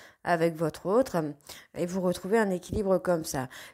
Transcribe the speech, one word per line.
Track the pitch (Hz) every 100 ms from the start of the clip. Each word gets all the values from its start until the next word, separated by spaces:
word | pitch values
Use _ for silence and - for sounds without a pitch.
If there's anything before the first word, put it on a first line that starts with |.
| - _
avec | - 170 170
votre | 160 160 - 170
autre, | 220 262 175 156 147 - - - -
et | 175
vous | 190
retrouvez | 180 180 185 226
un | 208
équilibre | 180 - 214 196 185
comme | 185 175
ça. | 160 143 131 - -